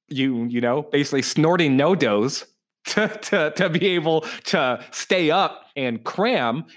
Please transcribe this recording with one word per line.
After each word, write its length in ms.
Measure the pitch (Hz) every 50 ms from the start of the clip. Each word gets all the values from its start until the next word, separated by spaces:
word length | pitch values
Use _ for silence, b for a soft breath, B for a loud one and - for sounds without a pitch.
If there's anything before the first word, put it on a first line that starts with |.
| _ -
you, 360 | 143 135 135 135 127 117 117
you 160 | 120 120 117
know, 220 | 120 120 123 151
basically 400 | 147 - - 143 143 - 147 135
snorting 540 | 127 - - 160 151 160 180 175 165 143 131
No-Dos 720 | 135 143 165 196 180 135 113 104 104 110 135 - - - - _ _ _
<laughs> 200 | _ _ _ -
to, 220 | - - 208 220 208
to, 420 | 214 - - - 202 190 156 147 -
to 120 | - 185 180
be 200 | 160 175 180 190
able 320 | 180 175 151 165 160 156 B B B B -
to 380 | - - 170 139 127 120 117 B B
stay 380 | - - - - 196 185 170 151
up 340 | 160 190 185 156 - - - _ -
and 300 | 143 135 123 117 113 117
cram, 600 | - - - 202 247 254 170 123 117 117 160 160 B B